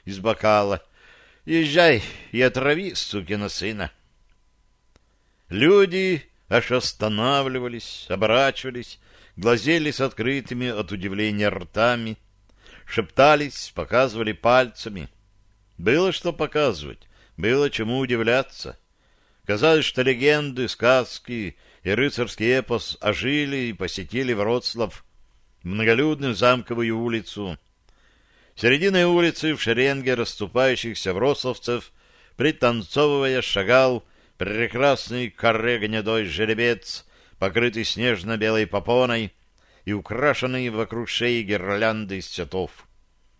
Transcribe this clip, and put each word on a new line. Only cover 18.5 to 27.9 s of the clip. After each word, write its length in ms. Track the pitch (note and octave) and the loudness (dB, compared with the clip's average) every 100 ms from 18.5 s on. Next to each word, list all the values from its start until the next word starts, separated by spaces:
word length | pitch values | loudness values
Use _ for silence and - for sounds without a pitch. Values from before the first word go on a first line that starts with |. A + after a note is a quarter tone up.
| - C2 - _ _ _ _ _ _ - | -8 -14 -14 _ _ _ _ _ _ -4
Казалось, 380 | G#2 D#3 D#3+ | 0 4 4
что 180 | A#2+ B2+ | 2 0
легенды, 640 | B2+ A#2+ C#3+ D3+ C#3+ B2+ A#2 | 0 2 2 2 0 -4 -6
сказки 880 | - A#2 C3 A2+ - - A#2+ F#2 - _ _ | 0 4 4 2 -8 -10 -8 -8 -10 _ _
и 80 | F2 | -2
рыцарский 680 | G#2+ C#3 - A#2 - A2+ C3 | 0 0 -2 -4 -2 0 0
эпос 400 | A#2+ A2+ - - | 0 -4 -6 -4
ожили 680 | G#2 F2 A#2+ D3 C#3 C#3 A#2+ | -2 -2 -2 -2 -2 -4 -6
и 40 | |
посетили 600 | F#2 F#2 - E2+ A#2+ B2+ | -6 -6 -6 -6 -4 -2
Вроцлав, 720 | G#2 G#2 A#2+ - A2+ G#2+ - - _ - _ _ _ | 0 0 -2 -2 -4 -6 -6 -20 _ -20 _ _ _
многолюдную 720 | E2+ G#2 A2+ A#2 D#3 C#3+ C3+ | -8 0 4 4 2 -2 -4
замковую 640 | F#2+ B2 B2+ - A#2 A#2 A2+ | 2 4 4 0 -4 -2 -2
улицу. 600 | A#2 A2+ - G#2 G2 D2+ _ _ _ | -2 -4 -6 -8 -8 -10 _ _ _